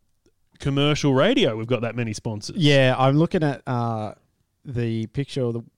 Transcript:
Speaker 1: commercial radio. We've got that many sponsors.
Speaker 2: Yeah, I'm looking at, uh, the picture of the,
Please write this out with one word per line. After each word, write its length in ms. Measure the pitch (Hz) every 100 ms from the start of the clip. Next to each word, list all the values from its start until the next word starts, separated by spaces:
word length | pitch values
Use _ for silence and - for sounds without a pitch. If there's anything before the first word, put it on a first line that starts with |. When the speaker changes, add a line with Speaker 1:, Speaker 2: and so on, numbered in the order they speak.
| _ _ _ _ _ -
Speaker 1:
commercial 560 | 139 139 147 147 147
radio. 420 | 131 165 220 165 110
We've 100 | 110
got 160 | 123
that 120 | 113 117
many 160 | 117
sponsors. 440 | 107 117 104 - 214
Speaker 2:
Yeah, 380 | 147 139 131 123
I'm 180 | 135 143
looking 260 | 165 185
at, 200 | 151 131 -
uh, 480 | 123 117 110 107 - _ _ _ _
the 420 | - 120 117 113 110
picture 360 | - 139 139
of 80 | 123
the, 80 | 117 113